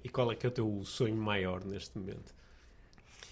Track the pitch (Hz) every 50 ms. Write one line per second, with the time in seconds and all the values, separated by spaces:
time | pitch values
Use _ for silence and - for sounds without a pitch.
0 | - - - 131 123 117 110 - - 123 - - 110 110 104 101 95 - - -
1 | 131 110 107 110 110 107 104 98 92 92 90 92 92 98 98 95 - - - 104
2 | 92 95 - - - - - - - - - - - - - - - - - -
3 | - - - - - -